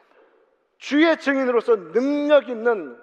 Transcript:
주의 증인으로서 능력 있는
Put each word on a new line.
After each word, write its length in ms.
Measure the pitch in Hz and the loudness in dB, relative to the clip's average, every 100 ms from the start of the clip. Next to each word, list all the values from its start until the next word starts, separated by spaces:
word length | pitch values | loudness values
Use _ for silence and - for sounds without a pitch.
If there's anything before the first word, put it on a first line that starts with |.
| _ _ _ _ _ _ _ _ | _ _ _ _ _ _ _ _
주의 380 | - 285 330 311 | -2 2 2 2
증인으로서 720 | 269 269 254 233 240 214 160 | -2 -2 0 0 0 -2 -2
능력 560 | 202 269 294 294 285 233 | -2 -2 -2 2 2 2
있는 500 | 220 240 214 143 120 | -4 -2 -2 -6 -16